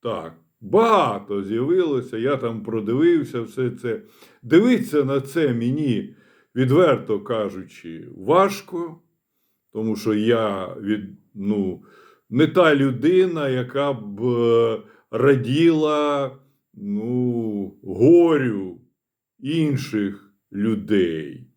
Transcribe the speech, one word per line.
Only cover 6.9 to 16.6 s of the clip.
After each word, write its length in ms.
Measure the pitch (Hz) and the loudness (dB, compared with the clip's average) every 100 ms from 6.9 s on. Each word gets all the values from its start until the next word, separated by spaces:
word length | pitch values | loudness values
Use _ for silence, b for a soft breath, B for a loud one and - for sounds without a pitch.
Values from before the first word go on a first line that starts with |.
| 117 104 104 | 2 0 -6
кажучи, 880 | - 117 87 92 92 - 82 80 82 - | -4 -4 -4 -6 -16 -18 -16 -16 -16 -14
важко, 840 | 95 165 196 - - 175 170 165 _ _ _ _ _ _ _ | 2 4 4 0 -10 -10 -10 -14 _ _ _ _ _ _ _
тому 240 | 107 110 104 | -6 -4 -2
що 180 | 107 | 0
я 600 | 107 110 117 110 98 92 | 0 2 2 2 -4 -8
від-, 440 | 90 101 107 95 - _ | -8 -4 -4 -4 -18 _
ну, 500 | 104 98 104 95 85 b b b b _ | -8 -2 -2 -2 -6 b b b b _
не 160 | 117 156 | 0 2
та 280 | 160 170 | 4 4
людина, 760 | 143 139 117 143 185 185 165 139 | 4 0 0 2 2 2 0 -4
яка 440 | 127 123 139 143 | -4 -4 -4 -4
б, 320 | 123 104 101 | -4 -8 -4
е, 580 | 123 120 117 117 113 107 b b b | -2 0 2 4 2 -2 b b b
раділа, 1300 | 113 131 135 113 143 170 156 151 151 147 143 135 - _ _ | 0 2 2 2 2 4 4 2 0 0 -2 -4 -8 _ _